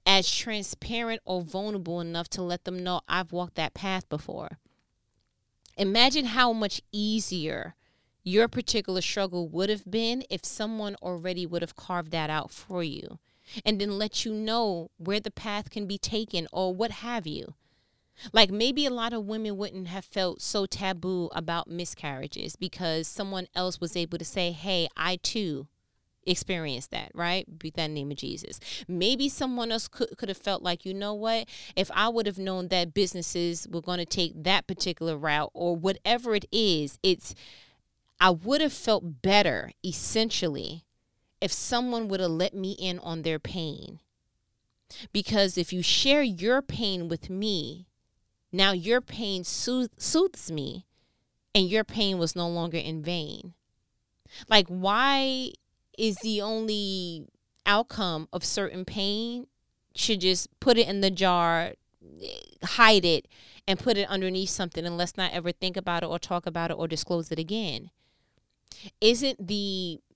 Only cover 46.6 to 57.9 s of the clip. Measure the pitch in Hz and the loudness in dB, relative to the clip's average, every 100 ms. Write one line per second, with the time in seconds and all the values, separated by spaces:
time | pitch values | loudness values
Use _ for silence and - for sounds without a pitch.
46.6 | 277 - 214 185 170 165 - 185 214 190 | 0 -2 -2 -2 -2 -4 -4 -4 0 0
47.6 | 123 165 180 _ _ _ _ _ _ 180 | -2 -8 -16 _ _ _ _ _ _ 2
48.6 | 196 185 175 247 - - 220 190 180 - | 4 4 2 2 0 -6 -4 -4 -4 -4
49.6 | - 254 247 - - 311 370 - - 156 | -2 0 -2 -2 2 4 4 0 -6 -6
50.6 | 135 - - _ _ _ _ _ _ 208 | -6 -8 -14 _ _ _ _ _ _ 2
51.6 | 185 214 214 220 202 185 165 175 170 170 | 4 2 0 0 0 2 0 0 -2 -2
52.6 | 170 160 - 160 151 175 151 - 185 - | -2 -4 -4 -6 -4 -4 -4 -10 -14 -20
53.6 | _ _ _ _ _ _ _ - - 214 | _ _ _ _ _ _ _ -20 4 6
54.6 | 180 180 190 208 269 277 269 262 262 - | 6 2 2 4 4 4 2 -2 -4 -10
55.6 | _ _ _ - 220 190 220 214 202 220 | _ _ _ -2 0 0 -2 -2 -2 -2
56.6 | 220 214 202 190 180 165 - _ _ _ | -2 -2 -2 -2 -4 -8 -12 _ _ _
57.6 | - 208 233 | 4 4 4